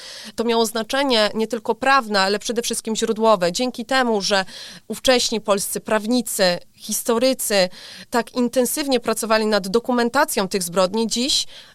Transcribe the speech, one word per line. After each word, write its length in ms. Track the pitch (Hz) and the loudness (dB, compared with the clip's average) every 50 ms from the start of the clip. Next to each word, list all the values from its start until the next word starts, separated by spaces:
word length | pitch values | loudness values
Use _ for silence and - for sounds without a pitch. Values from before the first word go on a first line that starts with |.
| - - - - - 220 - | -18 -18 -16 -16 -18 -12 -6
To 100 | - 220 | -4 -2
miało 220 | 233 233 233 226 | 0 2 2 2
znaczenie 640 | 220 - 226 220 220 - 269 285 269 240 220 214 202 - | 0 -2 -6 -6 -2 -2 0 2 2 4 4 2 2 0
nie 120 | 214 226 | -2 -2
tylko 280 | 226 - 220 - - 220 | -2 -4 -6 -2 -4 -4
prawne, 460 | - - 269 269 269 233 214 208 196 | 0 2 4 4 4 2 2 0 2
ale 180 | 190 196 208 202 | 2 2 0 -2
przede 240 | - - 226 233 | -2 -4 -4 -2
wszystkim 340 | 240 - 226 - - 226 220 | -2 -2 -6 -4 -4 -4 -2
źródłowe. 560 | - 226 220 226 208 220 220 214 190 180 175 | -2 -2 -2 0 2 4 4 4 4 2 0
Dzięki 320 | 180 - 254 254 233 - 226 | 0 0 -2 -2 -4 -8 -4
temu, 360 | - 269 262 247 233 220 202 | 0 2 2 2 2 0 0
że 240 | 185 - 202 190 190 - - - - - - - _ - | 0 0 0 0 0 -4 -10 -16 -16 -18 -18 -20 _ -10
ówcześni 520 | 226 - - 262 254 247 - - 233 208 | -10 0 2 4 4 4 2 0 -2 -2
polscy 400 | - - 202 202 - - - 196 | 0 0 0 0 0 -4 -6 -8
prawnicy, 800 | - - 220 214 208 214 247 254 240 - - - 196 180 175 175 - _ _ | -4 -2 -2 -2 0 0 -2 0 -2 -2 0 2 2 2 2 -2 -6 _ _
historycy 920 | _ - - 214 - - - 233 226 247 262 262 - - - 214 196 180 180 - - - - - - 185 _ | _ -10 -6 -6 -4 0 0 0 2 2 2 2 0 -2 0 2 2 2 2 -2 -12 -18 -18 -18 -20 -12 _
tak 240 | - 240 226 - - | -2 -2 -2 -2 -2
intensywnie 680 | 247 240 233 - 262 247 226 - 302 311 277 262 233 | -2 -2 0 2 0 0 0 0 -4 -2 0 0 0
pracowali 460 | - 226 220 - - 214 220 220 220 | 0 -2 -2 -2 0 0 2 2 2
nad 220 | 214 214 202 185 196 | 2 2 0 0 0
dokumentacją 800 | 185 233 233 - 247 240 233 233 233 277 311 302 - 226 196 180 | -2 0 0 2 0 2 2 2 2 2 2 2 2 -2 -2 0
tych 140 | - 196 | -2 -4
zbrodni, 440 | 175 175 170 190 185 185 190 220 233 | -4 -2 2 2 2 2 2 -2 -2
dziś 400 | 214 - 233 247 294 - - - - - - - - | -2 -2 -2 -2 0 0 -2 -2 -6 -12 -20 -20 -20